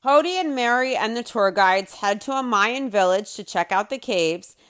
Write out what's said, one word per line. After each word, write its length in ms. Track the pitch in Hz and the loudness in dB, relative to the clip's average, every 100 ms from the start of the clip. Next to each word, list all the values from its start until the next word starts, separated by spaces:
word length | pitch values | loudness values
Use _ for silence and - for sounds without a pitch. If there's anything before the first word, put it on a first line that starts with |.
Cody 340 | 262 285 330 370 | 4 4 4 -2
and 160 | 339 | -2
Mary 420 | 269 240 247 262 254 | -2 0 2 0 0
and 220 | 214 233 | -2 -4
the 60 | |
tour 280 | 233 233 196 | -6 0 0
guides 440 | 202 190 190 190 - | 4 4 4 -2 -6
head 260 | 208 208 | -4 -4
to 120 | - | -4
a 100 | 269 | -4
Mayan 460 | 254 208 208 254 269 | 0 2 2 0 -2
village 440 | 202 185 190 208 - | 2 2 2 -2 -12
to 80 | |
check 280 | 196 190 175 | -8 -4 -2
out 180 | 190 208 | -2 -2
the 80 | 269 | -6
caves. 580 | - 196 160 170 - - | -4 0 0 -2 -8 -20